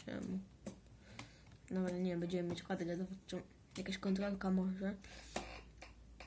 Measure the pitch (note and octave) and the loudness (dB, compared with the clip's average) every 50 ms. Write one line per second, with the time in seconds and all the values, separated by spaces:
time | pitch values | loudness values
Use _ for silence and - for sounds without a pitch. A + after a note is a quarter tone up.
0 | - - - - - F#3 F#3 F#3+ - - - - - - - - - - - - | -6 -4 -4 -2 -2 0 -2 -2 -2 -6 -12 -10 -10 -10 -10 -10 -16 -18 -18 -18
1 | - - - - - - - - - - - - - - F#3 F#3 F#3 F3+ F3+ F3+ | -16 -14 -12 -12 -12 -12 -14 -18 -18 -18 -18 -18 -8 -2 2 2 4 4 4 4
2 | F#3 F#3 F3 E3+ F3 F3 F#3 F3+ F3 F3 F3 E3+ - - F#3+ F#3 F3 E3+ F3 F3 | 4 4 4 4 2 4 4 4 4 2 0 -2 0 0 0 2 2 2 2 2
3 | F#3+ F#3 F#3+ F#3+ - - - F3+ - - - - - - - - F#3 G3 F#3+ - | 0 -2 -2 -8 -6 -4 -4 -4 -4 -6 -14 -20 -20 -10 -6 -4 -2 -2 -2 0
4 | - G3 F#3+ F#3+ G3+ G3+ G3+ F#3+ - F#3+ F#3 F#3+ F#3 F#3+ F#3 F#3+ F#3+ G3 G3+ - | 4 4 4 4 4 2 2 2 4 6 6 8 6 6 4 2 2 0 0 0
5 | - - - - - - - - - - - - - - - - - - - - | -6 -12 -12 -12 -12 -6 -4 -4 -4 -4 -8 -10 -12 -14 -14 -14 -16 -14 -16 -16
6 | - - - - - | -18 -18 -16 -14 -14